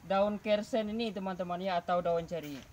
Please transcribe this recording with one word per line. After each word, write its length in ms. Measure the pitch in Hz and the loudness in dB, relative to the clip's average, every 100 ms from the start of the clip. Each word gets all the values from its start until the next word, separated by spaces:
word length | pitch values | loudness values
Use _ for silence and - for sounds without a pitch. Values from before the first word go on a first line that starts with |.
| 165 | 2
daun 320 | 196 208 208 | 2 2 0
kersen 480 | 214 208 214 233 214 | 0 0 2 -2 0
ini, 240 | 220 226 | -2 -2
teman-teman, 480 | 196 190 180 180 175 | -2 -4 -4 -4 -2
ya, 240 | 190 175 | 0 0
atau 160 | - 180 | 2 2
daun 240 | 175 170 | 4 2
ceri. 320 | 165 170 147 135 - | 0 -6 -6 -10 -12